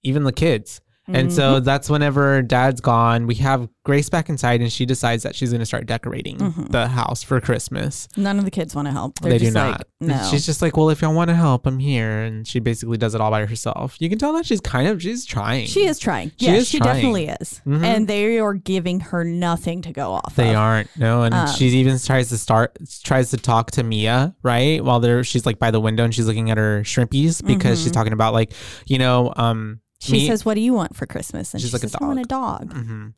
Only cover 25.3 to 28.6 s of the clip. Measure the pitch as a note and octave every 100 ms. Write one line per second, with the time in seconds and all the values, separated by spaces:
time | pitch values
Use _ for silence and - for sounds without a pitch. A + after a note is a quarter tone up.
25.3 | B2+ C3 A2+ A2+ A2 A2 A2 A#2 A2+ A2+
26.3 | A2 A2+ A2 G#2+ G#2 G2+ - A#2 C3+ D#3
27.3 | E3 - G3+ F3+ A#2+ D#3+ E3+ A2 A2 A2+
28.3 | A2+ A2+ -